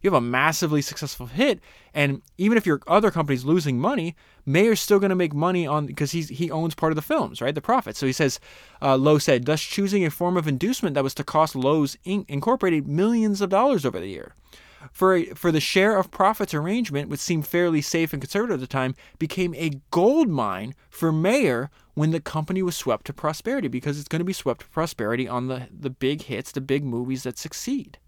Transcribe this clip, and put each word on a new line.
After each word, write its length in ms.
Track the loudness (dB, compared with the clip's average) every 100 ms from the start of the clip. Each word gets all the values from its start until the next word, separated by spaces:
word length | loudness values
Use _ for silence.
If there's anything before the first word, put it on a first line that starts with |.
You 80 | 4
have 120 | 2
a 40 | 2
massively 560 | 2 0 0 0 0
successful 440 | -2 -8 -10 -10 -10
hit, 320 | 0 0 0 -6 -20 _
and 260 | -2 0 -2 _ -2
even 220 | 2 4
if 80 | 2
your 140 | -2 4
other 240 | 4 4
company's 340 | 0 0 0
losing 340 | 2 2 2 0
money, 360 | 0 -2 -4 -8 _ _
Mayer's 360 | 0 4 4 4
still 180 | 4 4
gonna 160 | 4
make 180 | 2 0
money 340 | 0 0 0 0
on, 220 | -2 -2
'cause 160 | -4 -4
he's, 160 | -2 -6
he 220 | -4 -4
owns 240 | -2 -2
part 180 | 0 0
of 40 | 0
the 60 |
films, 380 | -2 -2 -2 -4
right? 140 | -4
The 80 | -4
profits. 360 | 0 0 0 -2
So 80 | -2
he 60 |
says, 280 | 2 0 0 -14 -20 -20 -4
uh, 140 | 2 4
Lowe 220 | 6 4
said, 280 | 4 2 2
thus 160 | -2
choosing 420 | -2 -2 0 2
a 60 | 0
form 260 | 0 0 0
of 100 | 0
inducement 480 | 0 -2 -2 -2
that 100 | 0
was 100 | -2
to 100 | -4
cost 320 | -2 2 2 2
Lowe's 400 | 2 2 2 -4
Inc 220 | -4 -4 -4
Incorporated 580 | -4 0 2 2 0 0
millions 540 | 0 2 2 2 0
of 80 | 2
dollars 380 | 2 4 2 0
over 140 | -4
the 80 | -8
year. 260 | -10 -14 -20 _ -20 -20 -20 -20
For 240 | 0 4 4
a, 80 | 0
for 160 | -2 0
the 100 | 2
share 360 | 2 2 4 2
of 140 | -2
profits 440 | 2 2 2 -2
arrangement, 540 | -2 -2 -2 -2 -4 -4
which 100 | -6
seemed 280 | -2 -2 0
fairly 360 | 0 2 2
safe 300 | 0 -2 -2
and 100 | -4
conservative 320 | -4 -2 -2
at 60 | -2
the 60 | -2
time, 280 | -2 -2 -4 -14 -8
became 360 | -6 -2 -4
a 260 | -2 -4 -4 _
gold 380 | 4 4 4 4
mine 460 | 2 0 -4 -8 -14 _
for 200 | -2 0
Mayer 600 | 2 2 2 2 0 -4 _ _
when 160 | -2 0
the 100 | 0
company 420 | -4 -8 -4 -2
was 140 | -2 -4
swept 300 | -2 -2 -4
to 60 |
prosperity, 540 | -6 -4 -4 -4 -4 -2
because 320 | -4 -4 -6
it's 100 | -4
gonna 140 | -4
be 120 | -4
swept 260 | -4 -4 -4
to 80 | -6
prosperity 580 | -4 -4 -2 -2 -2 -2
on 220 | -4 -4
the, 200 | -6 -10 -10
the 140 | -10
big 320 | -2 -2 -2
hits, 300 | -6 -8 -6
the 80 | -8
big 240 | -2 -2
movies 380 | -2 -4 -4 -6
that 160 | -6 -10
succeed. 600 | -12 -10 -6 -6 -6 -20